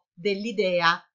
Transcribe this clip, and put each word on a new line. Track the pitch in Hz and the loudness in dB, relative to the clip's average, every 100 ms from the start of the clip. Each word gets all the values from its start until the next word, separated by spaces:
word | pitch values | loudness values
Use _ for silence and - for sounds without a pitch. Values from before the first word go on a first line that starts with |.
| _ | _
dell'idea | _ 185 196 214 196 190 180 165 175 - | _ -4 -4 -6 -2 0 2 2 2 -4